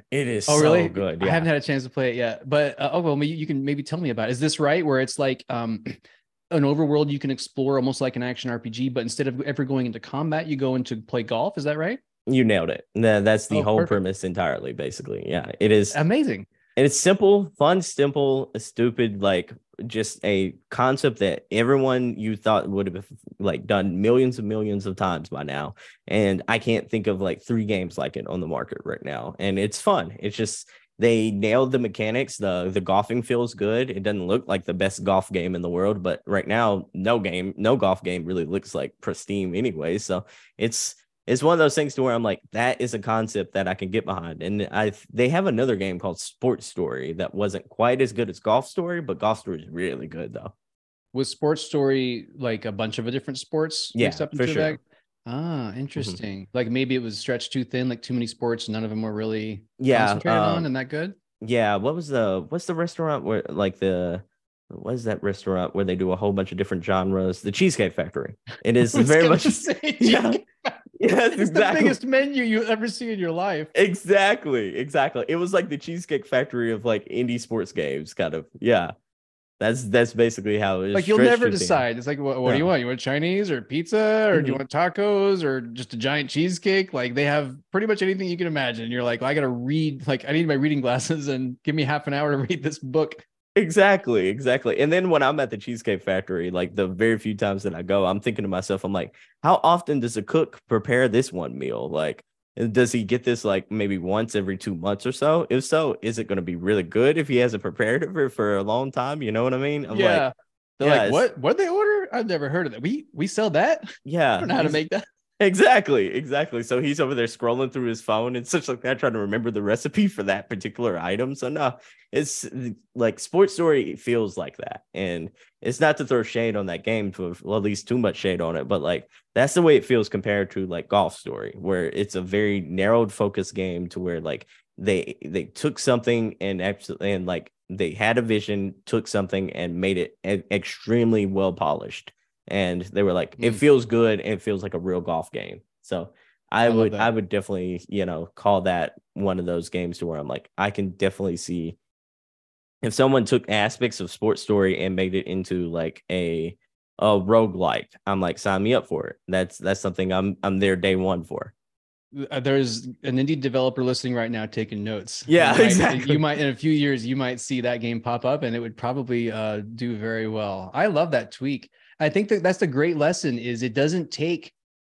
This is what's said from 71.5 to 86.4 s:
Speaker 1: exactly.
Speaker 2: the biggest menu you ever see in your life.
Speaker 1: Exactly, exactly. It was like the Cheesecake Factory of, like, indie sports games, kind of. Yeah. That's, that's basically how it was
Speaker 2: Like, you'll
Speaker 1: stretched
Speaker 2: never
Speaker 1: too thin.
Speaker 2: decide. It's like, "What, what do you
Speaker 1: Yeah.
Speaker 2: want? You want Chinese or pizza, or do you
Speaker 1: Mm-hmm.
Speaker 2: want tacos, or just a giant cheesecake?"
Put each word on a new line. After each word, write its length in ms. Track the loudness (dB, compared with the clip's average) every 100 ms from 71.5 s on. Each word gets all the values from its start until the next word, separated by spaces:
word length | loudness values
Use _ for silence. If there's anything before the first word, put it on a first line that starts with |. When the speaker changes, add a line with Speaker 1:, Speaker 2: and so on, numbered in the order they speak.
Speaker 1:
exactly. 300 | 4 4 4
Speaker 2:
the 40 |
biggest 200 | 4 2 2
menu 380 | 2 2 0
you 200 | 0 0
ever 240 | 0 -2 -2
see 240 | -6 -6
in 60 | -4
your 140 | -2
life. 360 | -2 -2 -4 0
Speaker 1:
Exactly, 1040 | 4 4 2 4 4 6 2 0 0 0 -4
exactly. 480 | -2 0 0 0 -2
It 80 | -2
was 160 | 0
like 160 | 0 0
the 100 | -4
Cheesecake 480 | -8 -10 -4 -6 0
Factory 460 | 0 0 -2 -2
of, 120 | -2
like, 200 | 0 -2 -2
indie 340 | -4 -2 -2
sports 320 | -4 -4 -4
games, 420 | -4 -4 -4 -6
kind 200 | -4 -4
of. 120 | -4 -10 -2
Yeah. 320 | 2 2 2 -8 _ _ _ _ _ -4
That's, 240 | -2 -2
that's 280 | 2 2 4
basically 440 | 4 2 0 -2 0
how 240 | 0 0
it 60 | 0
was 0 |
Speaker 2:
Like, 120 | 0 2
you'll 100 | 6
Speaker 1:
stretched 120 | 6
Speaker 2:
never 140 | 6
Speaker 1:
too 80 | 2
thin. 60 | 0
Speaker 2:
decide. 380 | 2 2 2 -2
It's 100 | -6
like, 120 | -4
"What, 240 | -2 0
what 100 | 2
do 60 | 2
you 60 |
Speaker 1:
Yeah. 20 | 2
Speaker 2:
want? 140 | 2
You 60 | 0
want 120 | -4
Chinese 500 | -2 -2 0 0 -2
or 120 | -4
pizza, 640 | -4 -4 -2 0 2 2 4
or 140 | 2
do 60 | 2
you 40 |
Speaker 1:
Mm-hmm. 20 | -2
Speaker 2:
want 120 | -2
tacos, 720 | 0 0 0 0 2 2 2
or 200 | 0 -2
just 320 | -6 -10 -8
a 20 | -4
giant 320 | 0 0 0
cheesecake?" 640 | 0